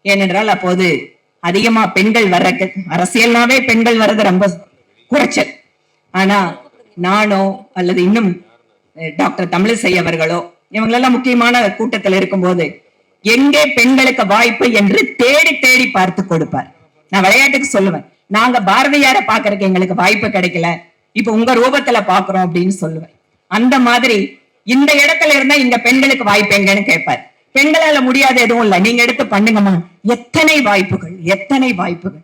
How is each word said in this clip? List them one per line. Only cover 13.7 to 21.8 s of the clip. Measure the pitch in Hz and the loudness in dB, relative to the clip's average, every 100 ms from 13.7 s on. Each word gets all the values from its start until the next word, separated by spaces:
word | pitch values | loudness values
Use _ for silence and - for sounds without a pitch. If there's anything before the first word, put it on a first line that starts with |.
| 247 240 262 262 247 202 | 2 2 2 0 0 0
வாய்ப்பு | 208 240 214 247 | 2 0 0 0
என்று | 220 202 392 - - | 2 2 0 -2 0
தேடி | 247 294 359 294 | 2 4 2 2
தேடி | - 269 254 | 2 2 2
பார்த்து | 196 185 180 185 | 0 -2 -4 -4
கொடுப்பார். | 165 139 139 - _ _ _ _ | -4 -2 -6 -8 _ _ _ _
நான் | 196 | 0
விளையாட்டுக்கு | 190 - 277 269 277 202 | 2 4 2 0 -2 0
சொல்லுவேன், | 190 156 - _ _ | 0 -4 -12 _ _
"நாங்க | 208 247 240 | 0 0 0
பாரதியாரை | 190 226 277 294 269 214 - | 0 2 2 2 2 2 0
பாக்குறதுக்கு | 220 208 202 | -2 -2 -2
எங்களுக்கு | 196 185 185 202 | 0 0 -2 0
வாய்ப்பு | 185 214 220 | 0 0 -2
கிடைக்கல, | 190 180 170 170 165 - _ _ | -2 -2 -2 -4 -6 -12 _ _
இப்ப | 220 220 | -6 -2
உங்க | 220 233 240 | 0 2 2
ரூபத்துல | 254 285 | 2 0